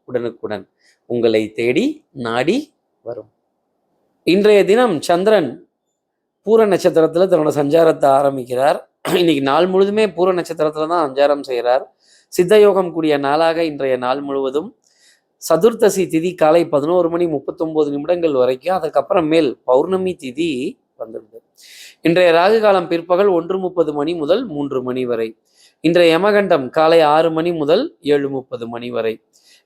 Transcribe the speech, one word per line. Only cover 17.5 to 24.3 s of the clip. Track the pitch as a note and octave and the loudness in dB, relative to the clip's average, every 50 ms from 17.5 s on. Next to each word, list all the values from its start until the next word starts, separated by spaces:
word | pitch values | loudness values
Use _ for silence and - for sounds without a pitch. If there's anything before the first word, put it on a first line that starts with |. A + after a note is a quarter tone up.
| - - E3 D#3+ D#3 D3+ D3+ C#3+ | -8 -6 -6 -4 -2 -2 -2 -2
நிமிடங்கள் | C#3+ C#3+ D3 E3+ F3+ F3 E3 D#3+ | -4 -4 -4 -4 -2 0 0 0
வரைக்கும், | C#3+ B2+ B2 B2 C3 B2+ - E3+ F#3+ | 0 0 0 0 -2 -4 -4 -4 -4
அதுக்கப்புறம் | F3+ D#3+ D3 - C#3+ C3+ - - F#3 D#3+ | -4 -4 -2 -2 -2 -2 0 0 0 0
மேல் | D3+ D#3+ E3 D#3 B2 - - _ | 2 2 2 2 0 -2 -4 _
பௌர்ணமி | - B2+ C3 D#3 F3+ F#3+ F#3 F#3 F#3 F3 - | 2 2 2 2 0 -2 -2 -2 -4 -6 -8
திதி | C#3 B2+ A#2+ D3 E3+ E3 C#3 B2 C#3 G3+ - _ _ _ _ - | -10 -10 -6 -6 -4 -4 -4 -4 -6 -8 -10 _ _ _ _ -16
வந்துடுது. | A#2 A2+ A2+ - A2 _ A2+ A2+ - _ _ _ - - - - - - - _ | -16 -14 -14 -16 -18 _ -20 -20 -20 _ _ _ -20 -20 -20 -20 -20 -20 -14 _
இன்றைய | - D#3+ E3+ F3+ F3+ E3+ | -2 0 2 4 4 4
ராகு | E3 E3+ F3 G#3 A3 A3+ | 4 4 4 4 2 4
காலம் | G#3+ G#3 G3 F#3 E3+ | 4 4 2 2 0
பிற்பகல் | D#3 E3+ E3 E3 F3+ F3+ F3+ G#3 | -2 -4 -4 -2 0 0 2 2
ஒன்று | G#3 F3+ E3 E3 F3 F#3+ F#3+ | 2 2 0 -2 -2 -4 -6
முப்பது | F#3 F3 F3+ F3+ D#3+ D3+ D3 | -6 -4 -2 -2 -2 -2 -2
மணி | D3 C#3+ D#3+ F3 | -4 -4 -4 -4
முதல் | E3 D3 C#3+ | -4 -2 0